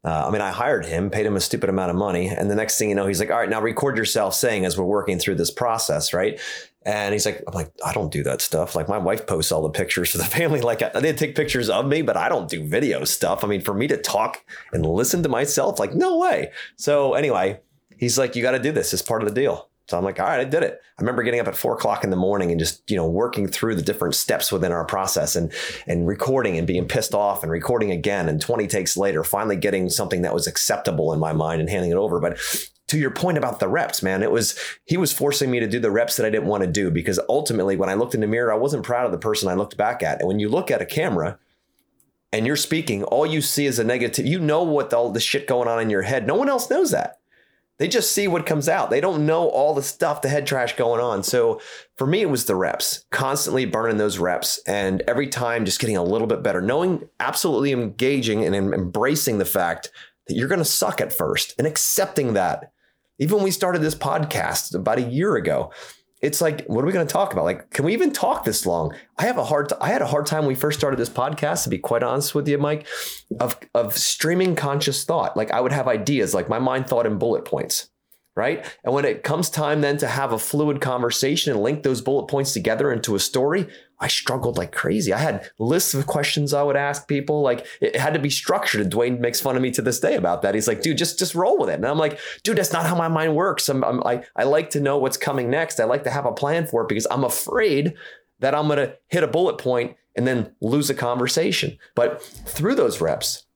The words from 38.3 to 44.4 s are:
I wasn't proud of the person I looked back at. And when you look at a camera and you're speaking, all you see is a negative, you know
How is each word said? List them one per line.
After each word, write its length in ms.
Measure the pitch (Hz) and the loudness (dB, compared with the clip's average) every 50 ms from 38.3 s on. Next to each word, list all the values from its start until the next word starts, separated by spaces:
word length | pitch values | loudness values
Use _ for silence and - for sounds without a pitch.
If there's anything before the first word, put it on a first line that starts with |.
| 110 117 120 117 107 | 0 0 2 2 2
I 40 | |
wasn't 260 | 110 123 143 151 127 98 | 2 2 0 0 -2 -2
proud 220 | - 123 120 127 | -2 -2 0 0
of 60 | 117 | 0
the 60 | 90 | -2
person 320 | 82 - 113 107 101 98 95 | -2 -2 -2 0 0 0 0
I 60 | 90 | 0
looked 220 | 92 104 101 - | 0 -2 -2 -2
back 260 | - 101 107 - - 87 | 0 0 0 0 0 -2
at. 160 | 76 69 - | -2 -2 0
And 80 | 76 | -2
when 120 | 90 95 107 | 0 0 0
you 100 | 104 104 | 0 0
look 200 | 120 170 185 - | 0 0 0 0
at 120 | 131 107 | 0 -2
a 40 | - | -2
camera 540 | - - 151 160 185 110 87 78 85 98 _ _ _ _ _ _ _ _ _ _ _ _ _ _ _ _ _ _ _ | -2 -2 -2 -2 0 0 -2 -2 -4 -6 _ _ _ _ _ _ _ _ _ _ _ _ _ _ _ _ _ _ _
and 140 | - 110 110 | -2 0 0
you're 100 | 123 147 | 0 0
speaking, 480 | 147 - - 160 - 156 143 110 98 101 | 0 -2 -2 -2 -2 0 -2 -2 -2 -2
all 200 | - - 131 151 | 0 2 2 2
you 160 | 156 156 156 | 2 0 -2
see 240 | 143 - - - 147 | -2 0 0 0 0
is 140 | 139 127 117 | 0 0 0
a 40 | 113 | 0
negative, 420 | 113 123 127 120 113 - - 143 | 0 0 0 0 -2 -2 -2 0
you 140 | 131 165 | 0 0
know 240 | 190 | 0